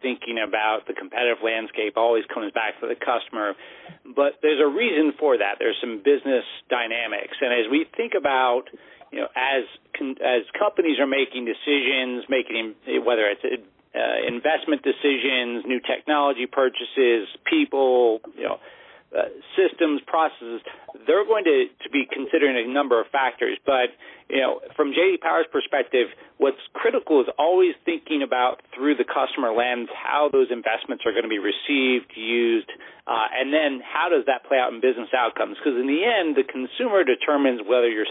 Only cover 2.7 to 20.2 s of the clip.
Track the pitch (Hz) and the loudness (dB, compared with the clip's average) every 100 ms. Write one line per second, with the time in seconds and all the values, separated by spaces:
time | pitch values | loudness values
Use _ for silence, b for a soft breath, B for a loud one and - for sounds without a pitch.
2.7 | - 120 120 - 117 - 113 104 95 B | -4 -8 -6 -2 -4 -4 -4 -4 -6 B
3.7 | B B 160 131 131 143 - 151 147 147 | B B -20 -6 0 0 2 0 4 2
4.7 | 165 233 156 151 - 147 117 101 101 113 | 2 0 2 2 2 2 2 2 0 -2
5.7 | 101 120 107 139 139 139 127 - - - | -2 -6 -2 2 2 2 0 -2 -12 -4
6.7 | 123 113 117 113 104 - - 127 120 110 | -2 -2 -4 -4 -6 -6 -2 0 2 2
7.7 | 147 160 - 233 190 143 131 127 123 - | 0 -2 -4 -2 0 2 4 4 2 -2
8.7 | - B B B 131 117 127 131 135 110 | -18 B B B -8 -6 -2 0 0 -4
9.7 | - _ - 139 131 131 123 101 - 208 | -12 _ -8 -8 -2 0 0 -2 -2 0
10.7 | - 165 131 139 139 131 127 120 - 147 | 2 2 2 0 0 -2 -4 -6 -4 0
11.7 | 143 127 135 127 123 - 131 - 113 110 | 0 2 0 -2 -4 -2 -2 0 -4 -6
12.7 | - - 131 120 113 104 101 131 120 - | -10 -4 0 2 2 2 0 -4 -6 -10
13.7 | _ _ 120 117 117 123 120 147 156 - | _ _ -4 -2 -2 -4 -2 0 0 0
14.7 | 143 139 - 147 131 135 127 120 120 110 | -2 0 0 0 2 0 0 -2 -4 -4
15.7 | 127 - 131 - 151 143 123 127 139 131 | -4 -2 -4 0 2 2 0 -2 2 2
16.7 | 127 120 135 123 117 95 - - 160 143 | 0 -4 2 4 4 0 -8 0 0 2
17.7 | 139 131 123 117 110 - - 110 - B | 2 4 6 4 2 -4 -8 -6 -6 B
18.7 | B B B B - - - - - 185 | B B B B -4 -4 -6 -6 0 0
19.7 | - 160 143 - 165 | 2 0 0 -2 0